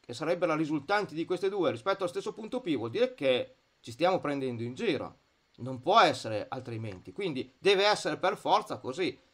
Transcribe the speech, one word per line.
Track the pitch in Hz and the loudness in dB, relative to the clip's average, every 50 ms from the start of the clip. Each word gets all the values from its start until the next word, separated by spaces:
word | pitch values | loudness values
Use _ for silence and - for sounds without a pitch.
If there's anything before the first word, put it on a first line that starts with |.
che | _ - 120 | _ -12 -10
sarebbe | - 156 156 175 170 175 | -4 -2 0 0 2 2
la | 165 156 | 0 2
risultante | 156 160 143 156 147 - - 202 208 196 156 147 | 0 0 0 -2 -2 0 0 0 0 0 -2 -4
di | 160 165 | -6 -4
queste | - 180 175 196 190 | -2 -2 0 0 0
due, | 208 196 165 143 | 0 2 2 2
rispetto | - 175 - 190 196 196 | 0 0 0 0 0 0
allo | 190 175 | 0 -4
stesso | 175 196 190 214 | -4 -4 -6 -6
punto | - - 220 208 - 247 | -8 -10 -8 -6 -6 -4
P, | - 175 147 | -2 -2 -2
vuol | 113 113 113 | -2 -2 -2
dire | 117 208 247 247 254 | 0 0 0 0 0
che | - 143 131 127 117 - - - _ _ _ _ _ | 0 2 2 2 2 0 -4 -10 _ _ _ _ _
ci | - 123 | -18 -12
stiamo | 113 - 165 180 190 170 | -4 0 2 2 2 2
prendendo | 156 147 143 139 135 127 120 113 | 0 0 -2 -2 -2 -4 -4 -4
in | 117 120 131 | -6 -6 -6
giro. | 165 240 208 143 113 92 - - _ _ _ _ _ _ _ _ | -4 -2 -2 0 -2 -4 -8 -12 _ _ _ _ _ _ _ _
Non | - 120 127 131 117 | -12 -10 -10 -8 -4
può | - 170 202 226 | 2 4 6 8
essere | 190 160 123 - - 113 107 101 - - | 8 6 4 2 -4 -4 -4 -4 -4 -6
altrimenti, | - 131 117 120 117 110 113 107 95 90 - 98 | -8 -10 -8 -8 -8 -8 -8 -8 -10 -12 -14 -14
quindi | - - 202 170 143 127 - - _ _ | -8 -6 -4 -4 -4 -4 -6 -8 _ _
deve | 151 190 202 185 202 | 2 4 4 6 6
essere | 208 208 202 - 165 151 | 4 4 2 0 -4 -2
per | 147 - 190 208 - | 0 -2 -2 -2 -2
forza | - 147 185 214 - - - - | 0 2 2 2 2 0 -8 -8
così. | - 120 131 165 185 139 - - _ _ | -6 -6 -4 -2 -2 -4 -4 -6 _ _